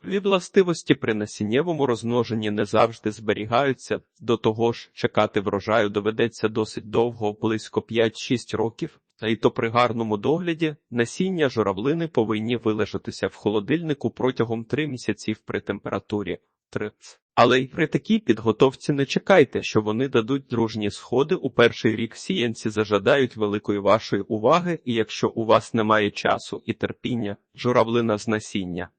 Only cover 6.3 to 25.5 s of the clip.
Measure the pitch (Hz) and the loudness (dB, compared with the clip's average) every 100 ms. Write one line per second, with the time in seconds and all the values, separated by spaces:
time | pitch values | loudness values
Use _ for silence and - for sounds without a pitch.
6.3 | - 110 110 110 - 107 110 120 110 107 | 0 -2 -2 -4 -6 -2 0 0 0 -6
7.3 | 104 113 110 - - - 113 113 - - | -2 -2 -2 -2 -6 -2 0 0 0 -4
8.3 | 120 - 101 113 - 160 _ _ _ 110 | -4 -2 -4 -4 -4 -12 _ _ _ -4
9.3 | 110 127 - 117 120 123 113 113 104 117 | 0 0 0 0 2 2 0 -2 -2 0
10.3 | 165 180 160 160 147 _ 120 117 - 185 | -2 -2 -2 -4 -4 _ -2 -2 0 -2
11.3 | 180 143 117 98 95 123 165 160 - 107 | 0 0 2 0 0 -2 -2 0 0 0
12.3 | 107 110 120 113 107 95 101 - - 95 | -2 -2 -2 0 0 -2 -4 -8 -6 -6
13.3 | - 107 107 104 156 165 143 117 - 123 | -2 0 0 0 -2 -2 -4 -4 -2 -2
14.3 | - 117 113 113 127 151 123 - 104 - | 0 -4 -4 -4 -4 -4 -6 -6 -6 -4
15.3 | 107 - 98 - 101 - 107 _ 104 92 | -6 -6 -8 -4 -8 -4 -8 _ -4 -4
16.3 | 85 _ _ _ - 107 _ - - _ | -8 _ _ _ -8 -8 _ -20 -20 _
17.3 | - 120 127 135 - 156 - - 220 - | 4 6 6 0 -2 -2 -2 0 0 2
18.3 | 107 113 104 135 131 - 143 139 185 - | 2 2 4 4 4 -4 -2 0 -2 4
19.3 | 190 135 101 104 110 107 110 135 127 113 | 6 6 2 0 0 0 -2 0 0 0
20.3 | 139 135 117 113 107 104 - - 123 147 | -4 -2 -2 -2 -2 -4 -6 -2 0 0
21.3 | 185 131 - 117 - 113 107 113 - - | -2 -2 4 4 4 -2 0 -6 -10 -6
22.3 | 190 127 110 113 104 104 104 101 143 127 | -2 -2 -4 -4 -2 0 2 4 2 2
23.3 | 110 107 104 - 101 98 107 - 104 98 | 0 -2 -2 -2 0 4 2 2 -4 -2
24.3 | 110 113 170 175 160 - 113 107 - 117 | 0 2 2 2 -6 -2 -2 -2 -2 -2
25.3 | - 110 | -2 2